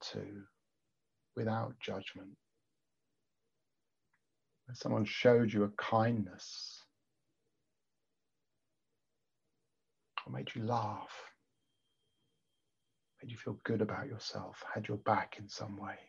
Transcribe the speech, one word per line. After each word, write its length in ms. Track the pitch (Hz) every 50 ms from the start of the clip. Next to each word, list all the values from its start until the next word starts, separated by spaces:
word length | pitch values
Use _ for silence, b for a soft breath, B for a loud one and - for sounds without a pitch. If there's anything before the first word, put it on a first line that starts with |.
| - - -
to 300 | 107 98 98 101 101 98 - _ _ _ _ _ _ _ _ _ _ _ _ _ _ _ _ _
without 380 | 117 117 110 110 110 113 - - -
judgment. 560 | - - 98 95 98 - - 95 92 95 - - _ _ _ _ _ _ _ _ _ _ _ _ _ _ _ _ _ _ _ _ _ _ _ _ _ _ _ _ _ _ _ _ _ _ _ _ _ _ _ _ _ _ _ _ _
Where 100 | - 123
someone 280 | - - - 120 113 107
showed 480 | 104 - - - 123 120 117 120 107
you 120 | 104 104 104
a 40 | 104
kindness, 1120 | - - - - - 113 110 117 120 113 101 92 - - - - - - - - - - - - _ _ _ _ _ _ _ _ _ _ _ _ _ _ _ _ _ _ _ _ _ _ _ _ _ _ _ _ _ _ _ _ _ _ _ _ _ _ _ _ _ _ _ _ _ _ _ _ _ _ _ _ _ _ _ _ _ _ _ _ _ _ _ _ _ - -
or 60 | -
made 240 | 127 131 135 - -
you 80 | 131 107
laugh, 480 | 110 120 117 110 107 104 - - - - - - - - _ _ _ _ _ _ _ _ _ _ _ _ _ _ _ _ _ _ _ _ _ _ _ _ _ _ _ _ _ _ _ _ _ _ _ _ _
made 100 | - 120
you 60 | 117 -
feel 200 | - 123 113 113 -
good 180 | - 120 104
about 260 | 110 104 98 92 - 98
yourself, 540 | 110 110 - - - 104 95 - - - - - -
had 120 | 110 107 -
your 100 | 110 104
back 400 | - - 107 95 - - - -
in 80 | 104 101
some 300 | - - 107 104 101 101
way. 180 | 101 101 98 98 -